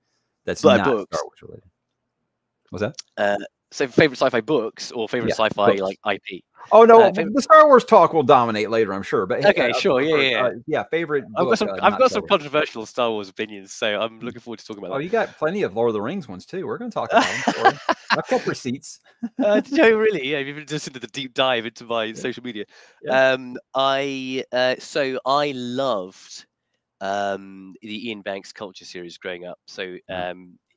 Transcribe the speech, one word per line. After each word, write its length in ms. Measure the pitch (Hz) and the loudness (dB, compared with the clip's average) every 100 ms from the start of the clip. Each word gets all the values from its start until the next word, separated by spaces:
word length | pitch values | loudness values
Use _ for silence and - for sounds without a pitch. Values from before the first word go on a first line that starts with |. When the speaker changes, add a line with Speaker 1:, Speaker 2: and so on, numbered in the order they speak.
| _ _ _ _ | _ _ _ _
Speaker 1:
that's 200 | - 87 | -10 0
Speaker 2:
But 180 | 151 123 | 4 4
Speaker 1:
not 0 | |
Speaker 2:
books. 260 | 98 113 92 | 2 -2 -4
Speaker 1:
Star 140 | 80 | -8
Wars 180 | 73 _ | -8 _
related. 280 | - - 90 _ _ _ _ _ _ _ _ _ _ | -20 -20 _ _ _ _ _ _ _ _ _ _ _
What's 120 | 98 | -6
that? 160 | 104 - - - | -6 -6 -18 -4
Speaker 2:
Uh, 200 | 101 101 101 _ _ | -2 -2 -6 _ _
so 140 | - 139 | -6 -2
favorite 280 | 117 160 127 | 4 2 4
sci-fi 220 | 135 123 | 0 0
books 520 | 110 151 107 - - | -2 -2 -2 -8 -12
or 160 | 123 107 | -8 -4
favorite 180 | 123 113 | -2 -2
Speaker 1:
Yeah, 80 | |
Speaker 2:
sci-fi, 420 | - 110 - 101 98 | 0 0 2 2 2
Speaker 1:
books. 60 | |
Speaker 2:
like, 160 | 95 98 | -2 -6
I 140 | 107 98 | -6 -6
P? 200 | - 92 _ _ - | -6 -16 _ _ 4
Speaker 1:
Oh, 120 | 214 | 8
no, 160 | 226 233 | 10 10
Speaker 2:
Uh, 100 | 208 | 8
Speaker 1:
well, 20 | |
Speaker 2:
favorite 200 | 185 180 | 4 -2
Speaker 1:
the 80 | 247 | -2
Star 240 | - 311 302 | 6 8 10
Wars 180 | 254 | 8
talk 280 | - 220 165 | 8 6 6
will 100 | 165 | 2
dominate 460 | 127 139 117 107 104 | 6 6 6 0 0
later, 240 | 113 107 | 0 0
I'm 80 | 98 | -2
sure. 220 | 98 135 95 | -4 -2 -2
But 160 | 117 | 2
hey, 120 | 196 | 2
Speaker 2:
Okay, 180 | 185 123 | 2 0
Speaker 1:
uh, 0 | |
Speaker 2:
sure, 280 | - 202 131 | 0 0 2
yeah, 100 | 147 | 2
Speaker 1:
for, 160 | 151 135 | 2 2
Speaker 2:
yeah, 0 | 117 | 0
Speaker 1:
uh, 140 | 123 | -2
Speaker 2:
yeah. 20 | 104 - | -4 -4
Speaker 1:
yeah, 180 | 147 101 | -4 -2
favorite 460 | 160 165 147 107 110 | -4 -2 -4 -4 -4
Speaker 2:
I've 120 | 175 | -2
got 100 | 226 | -2
Speaker 1:
book, 20 | |
Speaker 2:
some, 100 | 214 | -4
Speaker 1:
uh, 100 | 190 | 0
Speaker 2:
I've 140 | 180 208 | 0 4
Speaker 1:
not 20 | |
Speaker 2:
got 120 | 254 | 2
Speaker 1:
Star 20 | |
Speaker 2:
some 100 | 220 | 2
Speaker 1:
Wars. 80 | 165 | 0
Speaker 2:
controversial 560 | 202 147 143 151 120 107 | 0 0 -4 -4 -6 -10
Star 240 | - 120 | -4 -2
Wars 180 | 107 98 | -2 -8
opinions, 440 | 95 110 104 98 | -10 -10 -10 -16
so 260 | - 113 104 | -8 -4 -2
I'm 200 | 113 113 | -4 -6
Speaker 1:
Hmm. 100 | 117 | -14
Speaker 2:
looking 100 | 117 | -14
forward 200 | 120 110 | -14 -16
to 60 | - | -14
talking 180 | 104 | -14
about 60 | 92 | -8
Speaker 1:
Oh, 80 | 135 | -8
Speaker 2:
that. 20 | |
Speaker 1:
you 100 | 165 | -4
got 260 | 226 190 - | -4 -4 -4
plenty 240 | 156 196 | -6 -2
of 120 | 143 | -4
Lord 160 | 98 120 | 0 -2
of 40 | |
the 80 | 107 | -2
Rings 260 | 104 196 160 | -6 -8 -10
ones, 180 | 92 - | -16 -14
too. 200 | 185 151 | -12 -10
We're 120 | 131 | -10
gonna 120 | 240 | -8
talk 240 | - 110 | -8 0
about 200 | 226 - | 0 0
'em. 100 | - - | -2 -4
Don't 80 | - | 0
worry. 180 | - 147 - | -2 -2 -6
Speaker 2:
<laughs> 300 | 320 - - | -6 -2 -4
Speaker 1:
I've 120 | - | 0
kept 180 | 254 - | -2 -2
receipts. 540 | 117 131 127 - - _ _ | -6 -6 -8 -12 -20 _ _
<laughs> 160 | 233 - | -14 -4
Speaker 2:
Uh, 180 | 208 208 | 2 2
did 160 | 202 285 | 0 2
you 200 | 226 220 | 4 4
really? 300 | 220 190 131 | 2 0 -4
Yeah, 100 | 147 | -4
you've 280 | 139 147 147 | -6 -10 -8
just 220 | 151 - | -8 -8
into 100 | 127 | -12
the 80 | 117 | -12
deep 260 | - 131 | -10 -10
dive 320 | 123 131 123 | 0 0 0
into 200 | 113 - | -4 -12
my 280 | 120 117 110 | -6 -4 -4
Speaker 1:
Yeah. 100 | 113 | -6
Speaker 2:
social 180 | 131 117 | -8 -8
media. 220 | 123 104 101 _ _ _ | -12 -12 -14 _ _ _
Speaker 1:
Yeah. 100 | - | -2
Speaker 2:
Um, 440 | 131 131 131 127 123 - | 2 4 2 -4 -14 -10
I, 680 | 131 135 135 139 135 131 131 123 | -2 -2 0 -4 -6 -8 -8 -6
uh, 240 | 123 127 127 | -2 -2 -2
so 400 | - - 135 127 | -6 -4 -4 -4
I 280 | 123 139 147 | -2 0 0
loved, 920 | 131 123 123 135 110 92 95 - - - _ _ _ _ _ | -4 -6 -4 -2 -2 -6 -14 -20 -20 -20 _ _ _ _ _
um, 720 | 98 101 101 98 98 95 95 87 | -6 -4 -4 -6 -10 -18 -20 -20
the 260 | 107 107 117 | -14 -12 -10
Ian 120 | 107 | -10
Banks 300 | 101 98 92 | -10 -10 -12
Culture 340 | - 104 92 85 | -16 -16 -16 -18
series 320 | 90 87 85 | -16 -16 -14
growing 260 | 98 90 90 | -12 -12 -14
up. 120 | 85 _ | -18 _
So, 320 | - 92 90 _ | -12 -12 -12 _
Speaker 1:
Uh-huh. 160 | 92 90 | -8 -8
Speaker 2:
um, 280 | 90 90 87 _ | -10 -18 -20 _